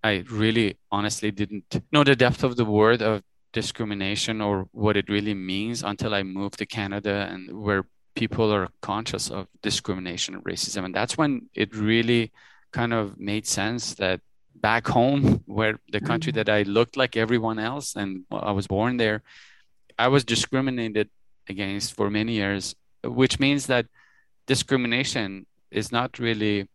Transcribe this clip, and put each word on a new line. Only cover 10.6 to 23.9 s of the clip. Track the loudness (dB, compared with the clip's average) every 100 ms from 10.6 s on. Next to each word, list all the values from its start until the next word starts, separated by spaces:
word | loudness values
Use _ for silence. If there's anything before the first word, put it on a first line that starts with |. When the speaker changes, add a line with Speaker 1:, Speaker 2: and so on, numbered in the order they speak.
| -4 -4
Speaker 1:
And | -4
that's | -2 -2 2
when | 0 0 -6
it | -4 -2
really | 0 2 2 4 2 2 _ -20 -20 _
kind | -4 0
of | 0 -2 -6
made | -6 -4 -2
sense | -2 -2 -4 -6
that | -2 0 0 _ _ _
back | -2 2 2 2
home, | 4 4 4 4 2 0
where | 0 0 -2 _
the | -4
country | -2 -2 0
Speaker 2:
Mm-hmm. | -2
Speaker 1:
that | 2
I | 2
looked | 4 2 2 2
like | 0 2
everyone | 2 2 0 -2
else | -4 -6 -8 -6
and | -6 -6 -8
I | -6 -2
was | -2 0
born | 0 2 2
there, | 2 0 _ -20 -20 -20 _ _ _ 2
I | 4
was | 4
discriminated | 4 -2 0 0 0 -2 -2 0 -2 _ -20 _ -12
against | -6 -4 -4 -6
for | -2 -2
many | 0 0
years, | 0 0 -2 -4 -12 _ _
which | -6 2 2 4
means | 2 2 2
that | 0 0